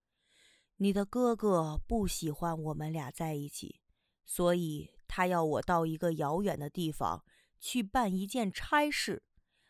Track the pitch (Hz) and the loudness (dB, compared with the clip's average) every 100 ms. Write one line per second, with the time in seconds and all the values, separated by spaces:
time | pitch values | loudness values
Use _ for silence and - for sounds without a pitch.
0 | _ _ _ _ _ _ _ - 196 196 | _ _ _ _ _ _ _ 0 2 2
1 | 202 247 247 226 208 180 160 156 - 226 | 0 2 2 2 4 4 2 -2 0 0
2 | 190 - 160 151 170 160 156 156 156 160 | 0 -2 -4 -2 -4 -4 -4 -4 -4 -4
3 | 135 - 160 151 143 - - - _ _ | -6 -6 -4 -4 -6 -10 -12 -16 _ _
4 | _ _ - - 175 180 165 151 156 - | _ _ -8 2 4 4 0 -4 -10 -16
5 | - - 180 175 160 - - 175 165 160 | -6 0 2 4 2 2 2 2 2 0
6 | 175 160 143 165 202 156 147 - 160 147 | 0 0 0 0 0 -2 -4 -2 -2 0
7 | 104 85 - _ _ _ - 247 202 262 | -2 -2 -8 _ _ _ -4 -2 0 0
8 | 220 185 196 262 208 - - 294 294 285 | 2 0 -2 -2 -2 -4 0 2 2 0
9 | - - - _ _ _ _ | -2 -4 -10 _ _ _ _